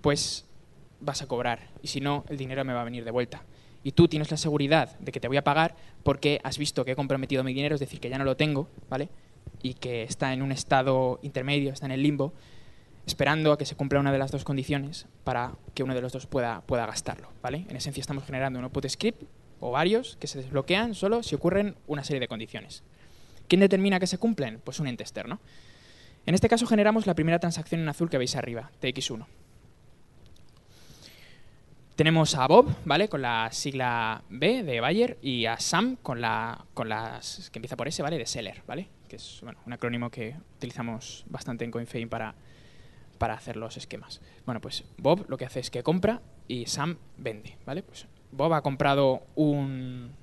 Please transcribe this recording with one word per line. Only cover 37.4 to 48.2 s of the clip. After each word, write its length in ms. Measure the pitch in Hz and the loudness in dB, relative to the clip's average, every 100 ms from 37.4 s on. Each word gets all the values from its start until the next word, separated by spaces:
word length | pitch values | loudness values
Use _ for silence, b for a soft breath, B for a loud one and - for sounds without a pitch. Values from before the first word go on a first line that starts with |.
| 95 | -12
que 80 | 123 | -12
empieza 180 | 117 123 | -10 -6
por 120 | 120 | -6
S, 120 | 170 | -4
¿vale? 160 | 147 165 | -4 -4
De 80 | 113 | -4
seller, 360 | 127 101 - - | -6 -8 -12 -12
¿vale? 220 | 139 190 - - | -10 -10 -16 -20
Que 80 | 110 | -18
es, 240 | - - | -16 -16
bueno, 160 | 117 110 - | -18 -16 -12
un 60 | |
acrónimo 380 | 120 123 120 120 | -6 -4 -2 -6
que 260 | 123 110 143 - - | -6 -10 -10 -18 -12
utilizamos 680 | 123 123 117 110 - - - | -10 -6 -6 -8 -10 -16 -12
bastante 380 | 139 - 120 | -12 -8 -6
en 80 | 117 | -6
CoinFame 340 | 117 120 127 113 | -6 -8 -8 -6
para, 300 | 113 110 - b b b b b b b - | -6 -8 -10 b b b b b b b -4
para 180 | 117 | -4
hacer 220 | 110 - 110 | -4 -8 -10
los 200 | 113 - | -10 -12
esquemas. 440 | - 117 - - B B - | -12 -12 -12 -18 B B -8
Bueno, 140 | 117 | -8
pues 240 | - - - - | -6 -10 -12 -2
Bob 260 | 135 180 196 | 2 2 2
lo 80 | 131 | -8
que 100 | 131 | -6
hace 120 | - | -8
es 120 | 123 | -8
que 120 | 120 | -4
compra 380 | 123 180 202 233 - - - | 0 2 2 -2 -8 -20 -8
y 200 | 123 117 | -8 -6
Sam 320 | - 151 170 - - | -4 -4 -4 -12 -10
vende, 400 | 127 107 107 - - | -8 -8 -12 -16 -10
¿vale? 160 | 143 | -8
Pues 240 | - - - - | -10 -18 -20 -20